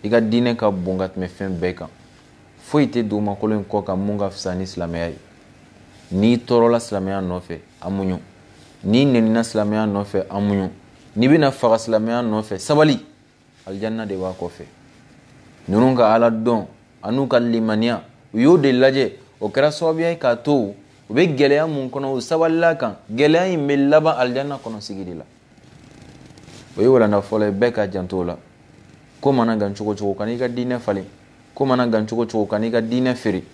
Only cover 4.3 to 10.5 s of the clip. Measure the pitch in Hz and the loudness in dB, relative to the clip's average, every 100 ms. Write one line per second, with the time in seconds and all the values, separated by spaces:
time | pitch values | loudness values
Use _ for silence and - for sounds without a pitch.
4.3 | - 95 90 92 - 85 85 85 67 - | -6 -6 -6 -8 -8 -6 -6 -6 -10 -20
5.3 | - _ - - - - - - 92 110 | -20 _ -20 -20 -20 -20 -20 -8 0 2
6.3 | 120 120 120 117 117 - 101 95 98 95 | 2 2 4 4 2 -2 -6 -4 -4 -6
7.3 | 90 - 82 - _ 92 98 95 90 - | -8 -10 -14 -14 _ -8 -4 -4 -4 -10
8.3 | - - - - - 95 117 143 120 110 | -20 -20 -20 -20 -10 0 2 4 4 2
9.3 | 113 113 107 104 107 107 101 101 98 92 | 2 0 -2 -2 0 -2 -2 -2 -4 -4
10.3 | 98 101 | -4 0